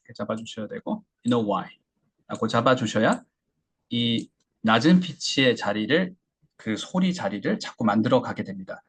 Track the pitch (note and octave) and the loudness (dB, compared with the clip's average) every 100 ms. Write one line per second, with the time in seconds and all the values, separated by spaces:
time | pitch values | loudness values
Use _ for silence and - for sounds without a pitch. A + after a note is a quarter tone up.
0 | _ A2+ A2+ A2+ A2+ - G#2+ A2 - G#3+ | _ -12 -8 -8 -8 -12 -12 -10 -8 -8
1 | _ _ A#2+ A#2+ G#2 F#2+ F2 - _ _ | _ _ -2 0 0 -2 -4 -16 _ _
2 | _ _ _ - A2 A#2 B2 B2+ A2 G#2+ | _ _ _ -6 0 2 2 2 2 2
3 | B2 B3 _ _ _ _ _ _ _ A#2+ | 2 2 _ _ _ _ _ _ _ -2
4 | A#2 A2+ - _ _ _ A2+ A2+ C#3 F3+ | 0 -2 -4 _ _ _ 2 4 6 4
5 | F3 C3+ - - C3 A2 A2 G#2+ G#2+ D#3 | 4 -8 -6 2 2 2 -2 -4 0 0
6 | F#3 - _ _ _ _ - G#2 - F#3 | 0 -8 _ _ _ _ -6 -6 -4 0
7 | F#3 - G2+ G#2 C3 G#3 - - A2+ G#2 | 0 0 -4 -4 -4 -4 -6 -2 0 2
8 | A2+ B2+ A#2+ G#2+ G2 G2 F#2+ - | 4 2 0 -8 -8 -10 -12 -14